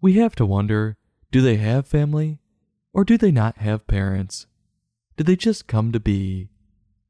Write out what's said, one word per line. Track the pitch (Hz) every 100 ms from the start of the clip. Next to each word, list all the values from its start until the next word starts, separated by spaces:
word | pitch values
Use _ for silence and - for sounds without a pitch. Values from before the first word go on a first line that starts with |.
we | 185 190
have | 233 -
to | 110
wonder, | 98 104 107 107 104 _ _ _
do | 127
they | 127 107
have | 107 127 139
family? | 151 147 151 156 151 _ _ _ _ _
Or | - 196
do | 226
they | 214
not | 135 110 -
have | 107 107 -
parents? | 104 98 95 95 - - _ _ _ _ _ _ -
Did | 156
they | 185
just | 233 214 -
come | 110 110
to | 113
be? | 107 98 95 95 92 _ _ _ _ _